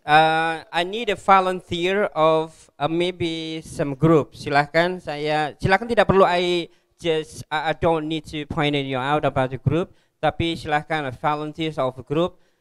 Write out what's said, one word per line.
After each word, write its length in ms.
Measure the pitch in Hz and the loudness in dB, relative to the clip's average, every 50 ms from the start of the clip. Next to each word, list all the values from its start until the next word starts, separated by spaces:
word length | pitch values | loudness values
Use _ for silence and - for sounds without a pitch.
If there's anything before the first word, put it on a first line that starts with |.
| - | 0
uh, 560 | 151 151 156 160 160 160 160 165 165 165 156 - - | 4 4 6 6 4 2 0 0 -2 -4 -6 -10 -6
I 160 | - 165 175 | -4 -4 -2
need 240 | 185 202 226 240 208 | -2 -4 -4 -4 -4
a 80 | 190 - | -4 -2
volunteer 960 | - - 196 190 185 185 185 180 - - 180 170 170 185 196 208 202 - - | 4 4 6 6 6 2 -2 -4 -6 -8 -6 -2 -2 0 0 0 0 -2 0
of, 400 | 160 156 160 160 160 156 160 - - - _ _ - | 2 2 4 4 2 0 -4 -10 -18 -20 _ _ -6
uh, 80 | 143 | -4
maybe 720 | 151 165 170 175 185 185 175 175 165 165 160 160 160 160 160 156 | -2 0 0 -2 -2 -2 -4 -6 -4 -4 -6 -8 -8 -10 -10 -12
some 320 | - - - 156 143 139 131 | -12 -8 -6 -4 -4 0 2
group. 400 | 160 160 165 147 123 - - - | 4 4 6 4 4 0 -6 -12
Silahkan, 640 | - 147 139 143 147 - - 165 170 180 185 180 | -6 0 0 2 0 2 0 0 0 0 -2 -6
saya, 560 | 175 160 147 147 151 151 151 151 151 143 - - | -8 -10 -8 -4 -2 -2 0 0 -2 -4 -6 -4
silahkan, 320 | - 185 190 196 233 233 | 0 2 2 2 2 0
tidak 160 | 233 208 190 | 2 2 2
perlu 160 | 185 185 190 190 160 | 4 4 4 4 4
I 400 | 175 180 180 175 175 175 160 - _ _ _ _ _ _ | 4 2 0 0 0 -2 -4 -6 _ _ _ _ _ _
just, 400 | - 170 156 156 151 - - - - - | -4 -2 -2 -2 -4 -6 -12 -18 -10 -4
I, 240 | 151 151 147 160 151 | -4 -2 -2 -2 -2
I 0 | |
don't 320 | - - 170 165 156 151 | 0 2 2 2 2 0
need 240 | 156 160 156 - - | -4 -6 -6 -6 -8
to 160 | 160 151 147 | -8 -10 -8
point 320 | - - 165 147 147 147 143 | -6 -4 -2 0 0 0 0
you 240 | 139 135 135 123 | -2 -2 -4 -2
out 240 | 127 143 151 151 - | 0 0 0 0 0
about 240 | 139 135 135 131 127 | 0 0 0 -2 -2
the 80 | 131 120 | -4 -2
group. 400 | - 131 147 165 185 - - _ _ _ _ _ | -2 0 0 0 -2 -4 -8 _ _ _ _ _
Tapi 320 | - 151 - - 170 170 165 | -2 -2 -2 0 -2 -2 -4
silahkan, 560 | 135 - 160 151 151 156 - 160 156 143 131 | -4 -4 -2 -2 -2 0 -2 -4 -4 -2 -4
volunteers 720 | 120 - - 147 151 147 151 151 151 - 160 160 151 156 | -6 -4 -2 -2 -2 -2 -4 -8 -6 -6 -6 -4 -2 -2
of 160 | 131 131 - 127 110 | -2 -2 -4 -6 -8
group, 320 | - 147 160 175 175 - _ _ _ _ _ | -4 -2 -2 -2 -2 -4 _ _ _ _ _